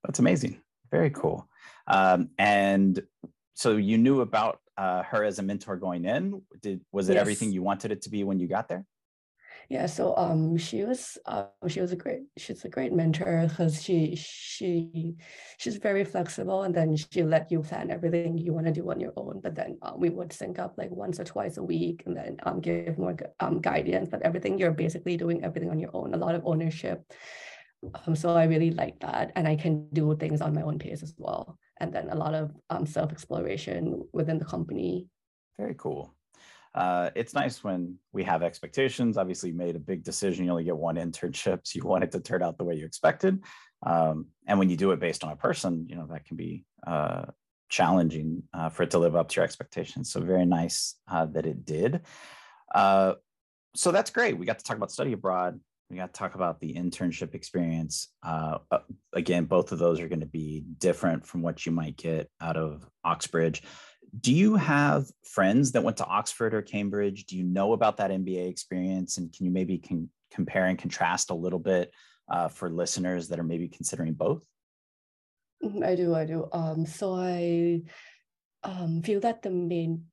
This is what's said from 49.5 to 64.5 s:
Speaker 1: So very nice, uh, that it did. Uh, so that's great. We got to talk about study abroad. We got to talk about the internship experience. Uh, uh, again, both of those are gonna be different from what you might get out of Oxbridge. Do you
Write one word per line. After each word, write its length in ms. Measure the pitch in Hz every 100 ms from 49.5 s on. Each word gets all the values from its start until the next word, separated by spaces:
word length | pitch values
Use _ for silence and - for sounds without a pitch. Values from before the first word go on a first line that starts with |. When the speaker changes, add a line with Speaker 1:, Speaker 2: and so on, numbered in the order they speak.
| - - - 80 - -
Speaker 1:
So 80 | 92
very 240 | 87 92 90
nice, 500 | 85 85 - - - -
uh, 160 | 87 78
that 200 | 78 78
it 200 | - -
did. 400 | 78 110 165 - - - - - - _
Uh, 420 | - 98 98 95 - _ _ _ _ _ -
so 160 | 180
that's 180 | 185 -
great. 280 | - 233 85
We 80 | 90
got 140 | 110
to 40 |
talk 140 | - 110
about 140 | 98
study 200 | - 135
abroad. 480 | 104 95 90 90 85 _ _ _
We 80 | 92
got 160 | 90
to 40 | -
talk 180 | 95 90
about 260 | 87 80
the 120 | 78
internship 600 | 78 90 - 90 80 87 -
experience. 800 | - 90 82 82 80 - - _
Uh, 360 | 82 80 80 78 _
uh, 80 | - - - _
again, 320 | - 82 87
both 300 | 78 90 87
of 60 | 82
those 200 | 85 80
are 80 | 82
gonna 180 | 80 76
be 380 | 80 76 78 76 80
different 480 | 90 87 90 82 -
from 140 | 87
what 240 | 82 78 -
you 80 |
might 240 | 82 80 -
get 340 | 82 80 - _
out 160 | 82 80
of 340 | 78 76 - _
Oxbridge. 580 | 85 82 - 82 82 80 - - - _ - -
Do 140 | 117
you 240 | 147 214